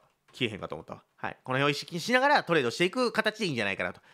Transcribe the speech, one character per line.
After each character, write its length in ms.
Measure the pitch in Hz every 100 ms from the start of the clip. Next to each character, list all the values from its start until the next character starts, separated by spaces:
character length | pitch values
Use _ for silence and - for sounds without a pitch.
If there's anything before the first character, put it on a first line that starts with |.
| _ _ _
消 160 | - 117
え 40 |
へ 20 | 98
ん 60 |
か 80 | 85
と 60 | 78
思 80 |
っ 20 | -
た 80 |
わ。 100 | 107 _ _
は 100 | 92
い。 100 | -
こ 80 | -
の 60 | 127
辺 60 | 143
を 40 |
意 20 |
識 260 | 143 - 170
し 140 | 170
な 80 | 254
が 60 | 277
ら 140 | 262 165
ト 80 |
レ 80 | 165
ー 20 |
ド 80 | 120
し 60 | -
て 80 | 180
い 40 |
く 220 | 254 240
形 280 | - 214 214
で 80 | 196
い 20 |
い 20 |
ん 40 | 120
じ 60 |
ゃ 40 | 101
な 80 |
い 20 | 92
か 80 |
な 80 | 90
と。 80 | - -